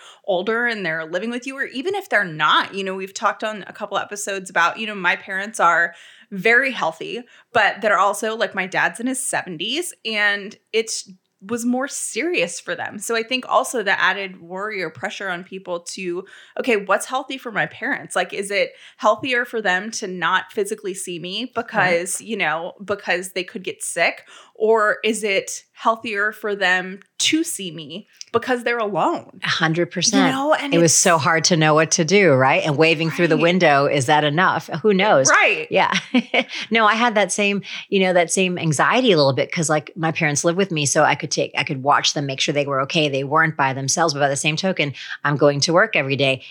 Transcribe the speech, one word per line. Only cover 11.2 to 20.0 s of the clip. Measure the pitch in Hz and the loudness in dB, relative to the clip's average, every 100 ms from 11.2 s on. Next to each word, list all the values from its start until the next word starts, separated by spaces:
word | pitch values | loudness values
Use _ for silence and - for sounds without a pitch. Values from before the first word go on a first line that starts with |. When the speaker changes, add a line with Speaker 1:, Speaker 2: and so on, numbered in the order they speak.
| _ _ 190 | _ _ -8
Speaker 1:
was | 233 240 | -4 -2
more | 254 277 | -2 -4
serious | - - 214 320 330 175 - | -8 -8 -4 -4 -2 -4 -6
for | - | -10
them. | 170 110 208 | -8 -8 -10
So | - | -6
I | 226 | -4
think | 226 254 - | -4 -6 0
also | 208 254 254 | 0 0 -2
the | 202 - | -2 0
added | 180 196 196 185 | 0 -2 -6 -12
worry | 170 185 208 202 | -14 -10 -8 -6
or | 160 | -8
pressure | - 196 - 196 | -8 -10 -8 -8
on | 175 | -8
people | 180 190 190 170 | -10 -14 -10 -10
to, | - - 180 175 190 - - - | -10 -10 -8 -8 -10 -20 -12 -6
okay, | 233 208 | -2 -2
what's | 190 302 | 0 -2
healthy | - 262 294 262 | 0 -6 -6 -10
for | 247 | -6
my | 196 156 | -4 -4
parents? | - 233 - 156 190 | -4 -6 -6 -4 -4
Like, | 185 | -4
is | - 196 | -6 -4
it | 202 170 - - - | -2 -2 -6 -20 0
healthier | 214 220 277 247 | 0 2 0 -2
for | 247 233 | -2 -4
them | 202 180 214 | -2 -2 -4
to | - | -8